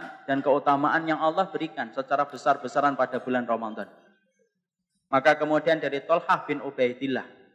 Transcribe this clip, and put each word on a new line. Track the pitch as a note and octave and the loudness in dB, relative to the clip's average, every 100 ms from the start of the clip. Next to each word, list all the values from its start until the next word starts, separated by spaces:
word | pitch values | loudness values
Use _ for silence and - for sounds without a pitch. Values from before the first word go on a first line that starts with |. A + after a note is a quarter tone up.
| E3 - - | -8 -10 -4
dan | C#3 | 0
keutamaan | C#3 C#3+ C#3+ C#3 C#3+ D#3 D#3+ | 2 2 4 2 2 0 0
yang | D3+ | 0
Allah | D#3+ E3 F3+ | 0 0 -2
berikan | D3 D#3 C#3+ A#2 | -4 -6 -6 -8
secara | C3+ C3 C#3+ C#3+ | -6 -2 0 -2
besar-besaran | B2+ D3 C3+ B2 C#3+ C#3+ C3 | -2 0 0 0 0 2 2
pada | B2+ B2 | 0 -2
bulan | - B2 | -2 -2
Ramadan. | A#2 A#2 A2 G#2+ G2+ - _ _ _ _ _ _ _ _ _ _ _ | 0 -2 -4 -10 -12 -16 _ _ _ _ _ _ _ _ _ _ _
Maka | C3+ D3+ D3+ | 2 4 4
kemudian | D3+ D3+ D#3 D#3+ | 2 2 2 0
dari | C#3+ C#3 | 0 -4
Thalhah | - E3+ F3+ E3 - | 0 0 2 0 0
bin | C#3+ | -6
Ubaidillah, | C#3 C3+ B2 B2 C3+ B2 - - - | -4 0 0 0 -4 -4 -6 -16 -20